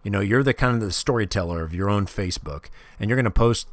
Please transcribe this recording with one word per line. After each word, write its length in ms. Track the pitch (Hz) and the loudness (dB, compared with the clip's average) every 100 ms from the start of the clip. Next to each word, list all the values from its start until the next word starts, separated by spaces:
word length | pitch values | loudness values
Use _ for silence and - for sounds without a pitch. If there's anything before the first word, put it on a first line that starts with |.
you 60 | 101 | -2
know, 100 | 101 | 0
you're 220 | 101 123 | 2 2
the 100 | 139 | 2
kind 220 | - 127 117 | 2 2 0
of 60 | |
the 100 | 101 | 0
storyteller 720 | - - 120 101 101 85 85 | -2 0 0 0 -2 -2 -4
of 120 | 80 | -4
your 160 | 87 98 | -2 0
own 160 | 104 95 | 0 -2
Facebook, 600 | - 92 - 73 71 - - - - | -4 -4 -6 -8 -12 -14 -20 -16 -6
and 100 | 107 | -2
you're 80 | 127 | 2
gonna 140 | 117 | 2
post 360 | - 117 113 - | 4 4 2 -4